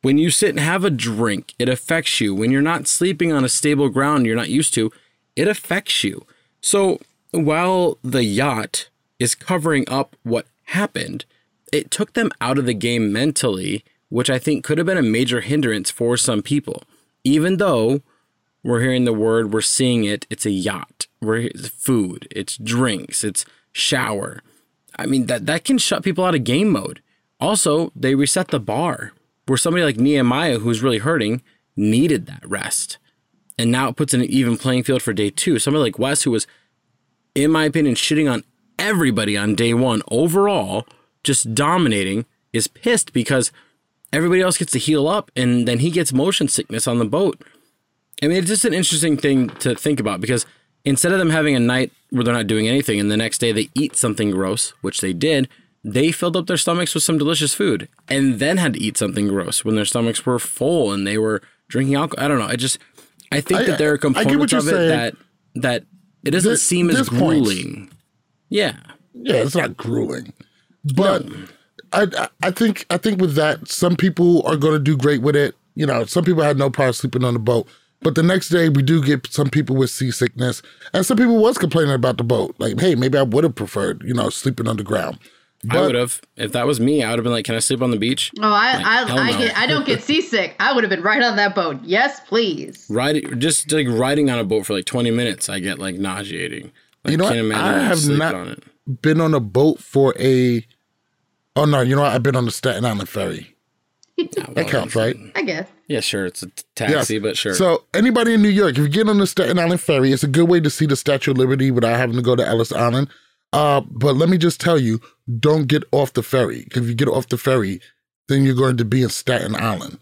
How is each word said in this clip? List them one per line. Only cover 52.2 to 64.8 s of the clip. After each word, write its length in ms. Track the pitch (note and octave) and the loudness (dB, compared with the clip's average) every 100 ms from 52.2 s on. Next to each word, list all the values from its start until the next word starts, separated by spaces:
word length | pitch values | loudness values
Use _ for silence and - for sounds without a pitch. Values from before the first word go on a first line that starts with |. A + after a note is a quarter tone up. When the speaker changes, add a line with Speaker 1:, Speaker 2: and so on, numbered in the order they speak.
Speaker 1:
they're 80 | A#2+ | 0
not 120 | A#2+ G2+ | 0 0
doing 220 | A2 A2 | 0 2
anything 300 | C3 C#3 G#2 | 0 0 0
and 100 | G#2 | 0
the 60 | G#2+ | 0
next 220 | A2+ - | -2 -2
day 140 | A#2 | 0
they 160 | G#2+ G2+ | 0 -2
eat 220 | - D3 - | -2 -4 -2
something 340 | A#2+ G#2 A2 | -2 0 -2
gross, 400 | F#2 F#2+ G#2 - - | 0 -2 -2 -6 -6
which 200 | F#2+ - | -8 -4
they 120 | F#2+ | -4
did, 360 | F2 D3+ D3 C3 _ _ _ | -2 0 0 -2 _ _ _
they 260 | A#2 A2+ D#3 | -6 0 0
filled 260 | E3 F3 F3 | 0 -2 -2
up 100 | F3 | -2
their 100 | F3 | -2
stomachs 380 | - E3+ F3 | 0 -2 -2
with 80 | D#3+ | -2
some 160 | - D#3+ | 0 0
delicious 360 | C#3+ D#3+ D3 | 0 0 -2
food 340 | - G3+ G#2 - _ - | 0 0 -2 -6 _ -6
and 300 | C3+ C#3 A2+ | 0 0 2
then 180 | C#3 F#3 | 0 0
had 160 | E3 | 0
to 60 | G2+ | -2
eat 160 | G#2+ - | -4 -2
something 320 | G#2 G#2 G#2 | -4 -2 0
gross 360 | G2 F2+ - | -2 -2 -4
when 100 | A2 | -2
their 100 | A2 | 0
stomachs 400 | G#2 A#2+ A#2 A2+ | 0 -2 -2 -2
were 140 | - B2 | -2 -2
full 520 | - - C#3 E3+ A2+ | -4 -4 0 2 0
and 140 | G2 G2 | -2 -2
they 120 | G#2+ | 0
were 240 | A2 G#2+ - _ _ | 0 -2 -6 _ _
drinking 260 | A#2+ C3+ | -2 0
alcohol. 300 | C#3 D#3 - | 0 -2 -2
I 40 | C#3+ | -2
don't 100 | C#3 | 0
know. 80 | G#2 | -2
I 100 | B2 | -2
just, 220 | B2+ - _ _ - _ - | -4 -4 _ _ -20 _ -6
I 100 | C#3+ | -6
think 200 | D3 F#3+ | 0 0
Speaker 2:
I, 40 | |
Speaker 1:
that 140 | A#3 D3+ | 0 2
there 140 | D3+ | 2
are 60 | D3 D3 C3 | 2 0 2
Speaker 2:
I 80 | |
get 140 | G#3+ C#3+ | 2 2
what 100 | - | 2
Speaker 1:
components 40 | |
Speaker 2:
you're 80 | - | 2
Speaker 1:
of 80 | D3 | 2
it 20 | |
Speaker 2:
saying. 180 | - | 2